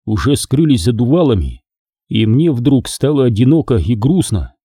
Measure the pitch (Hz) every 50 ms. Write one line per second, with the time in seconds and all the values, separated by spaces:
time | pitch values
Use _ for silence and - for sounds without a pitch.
0 | _ - 107 104 - 135 143 - - - 135 143 165 151 135 110 85 123 117 107
1 | 120 117 151 180 165 135 113 90 73 65 58 - _ _ _ _ _ _ _ _
2 | _ _ - 110 113 110 110 135 165 170 139 117 120 147 139 127 - - - -
3 | - 139 151 139 131 123 110 98 131 127 156 160 - - 131 95 76 95 123 104
4 | 107 139 185 185 - - 110 92 76 - - _